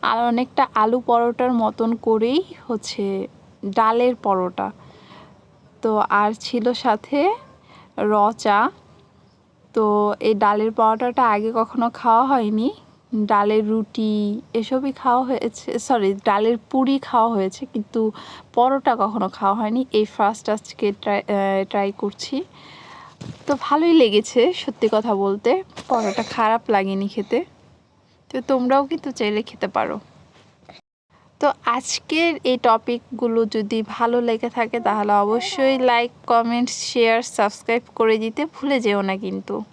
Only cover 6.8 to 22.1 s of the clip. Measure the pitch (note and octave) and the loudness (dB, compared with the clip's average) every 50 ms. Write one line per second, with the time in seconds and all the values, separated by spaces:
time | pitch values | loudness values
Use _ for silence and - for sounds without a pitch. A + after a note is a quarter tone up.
6.8 | - C4 D4+ D#4+ - - - C#4+ D4+ F#4 A4+ B4 - - - _ _ _ - - | 0 0 0 0 -2 -2 0 2 2 2 0 -2 -8 -20 -20 _ _ _ -20 -20
7.8 | - - _ - G3+ G#3 G#3+ G#3 G3+ G#3 A3+ - - A3 G3+ G3+ A3+ D#4 - - | -20 -16 _ -4 0 0 2 4 2 2 0 0 0 2 2 2 2 0 -2 -8
8.8 | _ - - _ _ _ _ _ _ _ _ _ _ _ _ _ _ _ _ A3+ | _ -20 -20 _ _ _ _ _ _ _ _ _ _ _ _ _ _ _ _ 0
9.8 | A3 G#3 G#3 G#3 G#3 G#3 G#3 - - - A3 G3+ G#3+ G#3 G#3 G#3 G#3+ A3 A3 - | 2 2 2 2 2 0 -2 -2 0 0 0 2 2 2 2 2 0 -2 2 2
10.8 | A3+ A3 A3 A3 B3+ B3 A#3+ - B3+ A#3 G#3+ G#3 G#3+ A3+ A#3 A3+ A3 - - - | 2 2 2 2 -2 -2 0 2 2 2 2 0 -2 -2 -2 -2 -2 -2 -2 -2
11.8 | A#3 A#3+ - - - A#3+ A3+ A3+ B3+ C4+ C#4+ B3+ A3+ G#3 G#3+ G#3+ A3+ D4 G#4+ - | -2 -2 -4 -2 2 4 4 4 4 4 2 0 2 0 0 0 -2 -2 -4 -6
12.8 | - - _ _ _ _ - G#3+ G#3 G3+ A3 G3+ G3+ G#3 G#3+ G#3+ G#3+ G#3 A3 A3 | -18 -20 _ _ _ _ -4 -4 0 2 2 2 2 2 2 0 0 0 -2 -2
13.8 | A3 - _ - A3 G#3+ G#3+ G#3 G#3 G#3 G#3 A3+ - - - A#3 A3 - C4 C4 | -2 -4 _ -4 -2 -2 -2 -2 -2 -2 -4 -6 -10 -6 -6 -6 -4 -2 -4 -2
14.8 | C4 C#4 C4 - - C4+ A#3+ B3+ C4 B3 C4+ A3 - A#3 - - - - B3 A#3+ | -2 -4 -8 -4 -2 0 0 0 0 0 -2 -2 -4 -6 -8 -8 -10 -8 -8 -8
15.8 | - - C4 A#3 G3+ F#3+ G3 G3 - A3+ G3+ G3+ G#3+ A3+ A#3+ A3+ - _ - C4 | -2 0 0 2 2 0 0 0 0 0 2 2 2 0 0 -2 -4 _ 0 0
16.8 | C4 B3 C4+ C4+ C4 - - A#3+ A3 A#3 A#3 G3+ F#3+ F#3+ F#3 - - - - G#3+ | 2 2 0 -2 -2 0 2 2 2 4 2 0 -2 -2 -4 -8 -16 -8 -8 -8
17.8 | G#3 _ - A3+ A3 A3 G#3+ - - - - - - _ - - A#3+ C4 C4+ C#4 | -8 _ -4 -2 -2 -2 -4 -6 -18 -20 -20 -20 -20 _ 2 2 4 4 2 2
18.8 | - D4 A#3+ A3+ G3 G#3+ G#3 A#3 F#3+ F#3+ - - - G3 G3+ A3+ A3 G#3+ A3+ B3+ | 2 0 2 2 0 -2 0 -2 -4 -4 -4 -2 0 0 0 0 0 -2 -2 -2
19.8 | C4 B3+ - G#3+ G#3+ G#3 - - A3 G3+ A3 A3 - - G#3+ G#3+ - - - - | -4 0 0 0 0 0 0 0 0 0 0 -2 -4 -4 -4 -4 -4 -14 -10 -4
20.8 | - G#3 G3+ G#3 - G#3+ G3+ G3+ - - G#3 G3 G3 G3 G3 F#3+ F#3+ F#3+ - G#3 | -4 -4 -4 -4 -4 -2 -2 -2 -2 -2 -2 0 0 0 0 -2 -2 -2 -2 -2
21.8 | G3+ G3+ G3+ - - G3+ | -2 -2 -4 -6 -8 -8